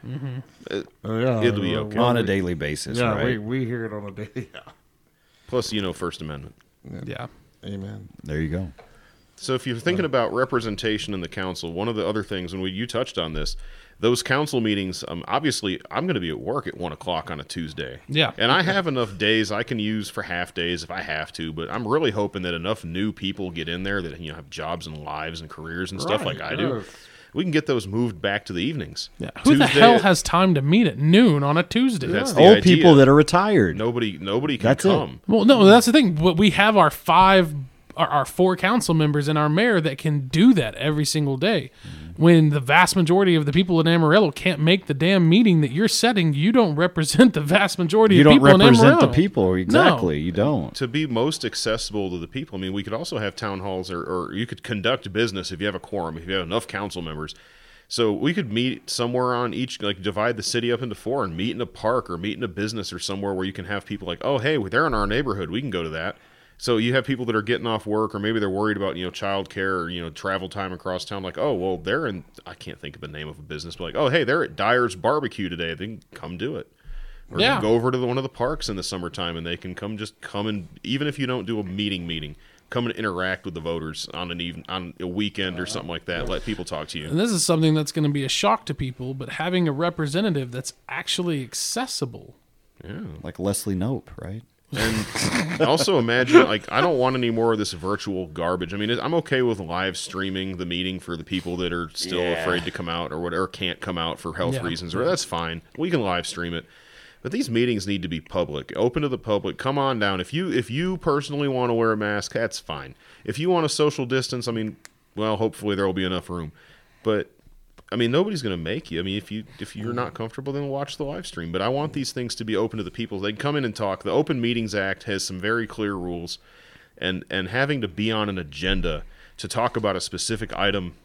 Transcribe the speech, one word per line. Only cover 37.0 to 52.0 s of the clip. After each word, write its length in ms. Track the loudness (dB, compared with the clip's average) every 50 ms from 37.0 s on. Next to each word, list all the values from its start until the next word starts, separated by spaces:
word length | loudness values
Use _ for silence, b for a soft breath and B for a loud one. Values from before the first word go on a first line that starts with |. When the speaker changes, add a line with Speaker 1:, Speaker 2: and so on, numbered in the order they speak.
| 0 4 6 6 8 8 8 6 6 4 0 -8 -10 -10 _ -20 _ _ -2
Speaker 1:
our, 120 | -2 -2 2
our 180 | 2 0 0
four 300 | 0 2 2 2 2 4
council 380 | 2 2 2 2 2 2 2 2
members 340 | 4 4 4 2 0 0 2
and 100 | 2 2
our 120 | 2 2
mayor 300 | 4 4 4 4 4 2
that 160 | 2 0 -4 -2
can 300 | -2 0 0 0 -2 0
do 260 | 4 6 8 8 8
that 220 | 6 4 -2 -4
every 300 | -2 -2 0 0 2 0
single 320 | 0 0 0 0 0 0 0
day. 340 | 0 2 0 0 -2 -4 _ -18 -16 -16
Speaker 4:
Mm-hmm. 340 | -14 -14 -14 -14 -4 4
Speaker 1:
When 280 | 8 8 10 10 8 6
the 100 | 4 2
vast 360 | 2 6 8 8 8 6 6
majority 380 | 2 4 4 6 6 6 6 4
of 100 | 4 2 2
the 40 |
people 280 | 2 2 2 4 4 4
in 80 | 4 6
Amarillo 420 | 6 6 6 6 6 6 6 4
can't 280 | 2 0 0 0 0 2
make 260 | 4 4 4 4 2
the 80 | -2 -2
damn 340 | 0 2 4 4 6 6 6
meeting 340 | 8 8 8 6 6 6
that 100 | 4 2
you're 160 | 2 2 2 2
setting, 460 | 2 2 2 2 4 4 2 2 2
you 180 | 2 2 4
don't 240 | 6 6 4 4 4
represent 580 | 2 0 2 2 0 0 0 8 8 8 8 8
the 80 | 4
vast 380 | 0 2 4 4 4 2 0 -2
majority 360 | -2 2 4 6 6 8 8
Speaker 4:
You 60 | 10
Speaker 1:
of 40 | 10
Speaker 4:
don't 80 | 10 10
Speaker 1:
people 120 | 12 12 10
in 100 | 10 12
Speaker 4:
represent 220 | 10 10 10 10 10 10 10 8
the 80 | 6 6
Speaker 1:
Amarillo. 60 | 6
Speaker 4:
people. 300 | 4 2 4 4 2 2 4
Speaker 1:
No. 40 | 4
Speaker 4:
Exactly. 640 | 2 2 4 4 6 6 6 4 4 2 0 0 0
You 120 | -2 -2
don't. 440 | 0 2 2 2 2 0 -2 -4 -6
Speaker 2:
To 120 | -6 -6 -4
be 200 | -2 -2 -2 -2
most 360 | 0 0 0 0 -2 -2 -6
accessible 680 | -6 -4 -4 -2 -2 -2 -2 -4 -6 -4 -4